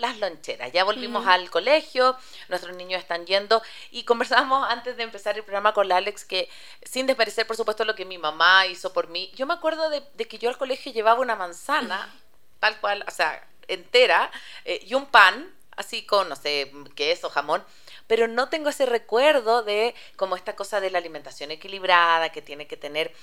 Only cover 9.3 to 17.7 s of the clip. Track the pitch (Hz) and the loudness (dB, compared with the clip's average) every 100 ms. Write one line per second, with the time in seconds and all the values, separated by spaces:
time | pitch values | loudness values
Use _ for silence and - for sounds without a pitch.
9.3 | - 269 339 320 320 311 294 - - 226 | -8 -6 -2 -2 -2 -4 -4 -8 -10 -10
10.3 | 220 233 262 269 262 285 226 214 233 254 | -4 -4 -4 -4 -6 -4 0 4 4 2
11.3 | 214 175 165 - 294 233 185 - - - | -2 -6 -10 -2 -2 -2 -6 -8 -16 -20
12.3 | - - - 214 214 208 202 - - 160 | -20 -20 -2 0 0 -4 -4 -6 -2 -2
13.3 | - - - - 185 - 240 240 170 247 | -2 -14 -20 -10 -10 0 4 6 6 2
14.3 | - - - - 175 190 254 277 233 190 | -6 -16 -14 -8 -8 -2 -4 6 8 8
15.3 | 214 370 - - - - 226 - 202 180 | 6 -10 -20 -18 -14 -10 -10 0 0 0
16.3 | 139 147 143 135 143 139 - 147 175 156 | -6 -4 -4 -4 -10 -18 -4 -2 -2 -2
17.3 | 147 147 175 - | -4 -2 -4 -4